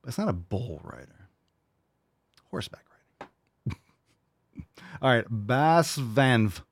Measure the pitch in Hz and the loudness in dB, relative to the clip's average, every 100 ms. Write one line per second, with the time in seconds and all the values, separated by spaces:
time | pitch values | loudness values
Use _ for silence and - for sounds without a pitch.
0 | 131 117 214 92 87 98 120 76 - 60 | -8 -4 -2 -2 -4 -6 -6 -10 -14 -18
1 | 65 - 95 _ _ _ _ _ _ _ | -20 -20 -20 _ _ _ _ _ _ _
2 | _ _ _ _ _ 185 - - _ _ | _ _ _ _ _ -8 -8 -14 _ _
3 | _ _ - _ _ _ - - _ _ | _ _ -20 _ _ _ -10 -10 _ _
4 | _ _ _ _ _ - - - - 151 | _ _ _ _ _ -20 -20 -20 -18 -2
5 | 131 120 - 113 101 127 151 170 160 - | 2 2 2 -6 0 2 4 4 2 -2
6 | 123 110 131 123 107 90 - | -2 2 4 6 4 0 -16